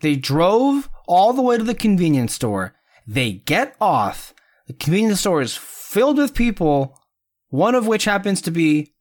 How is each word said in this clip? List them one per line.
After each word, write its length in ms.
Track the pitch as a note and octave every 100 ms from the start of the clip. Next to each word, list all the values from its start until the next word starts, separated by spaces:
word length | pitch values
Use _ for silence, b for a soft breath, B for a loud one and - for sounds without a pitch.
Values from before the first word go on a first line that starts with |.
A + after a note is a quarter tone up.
They 140 | D3+ C#3+
drove 720 | C3 C#3+ F3 A3 C4+ C#4 C4+ - -
all 260 | F3 G#3
the 80 | B3+
way 160 | B3 A#3
to 60 |
the 100 | A3+
convenience 600 | A#3+ A3 F#3+ F3 C#3 A#2
store. 420 | - A#2 G2+ F#2 b b b -
They 240 | A2 B2
get 420 | F#2 - D#3 C#4+ -
off. 520 | G#3 C#3 G2+ - - - b b b
The 60 |
convenience 480 | B2+ C#3 F#3 A3 G3+
store 200 | G3+ E3
is 140 | B2 -
filled 600 | - - - G3+ C4 D4
with 180 | C#4+ A3
people, 640 | A#3 G#3 D#3+ C#3+ C3+ _ _ _ _ _ -
one 240 | C3 G3+ B3+
of 120 | A3
which 180 | G#3+ G#3+
happens 340 | G3+ G3+ G3
to 100 | F#3
be, 420 | E3+ D#3+ D3+ D3+ _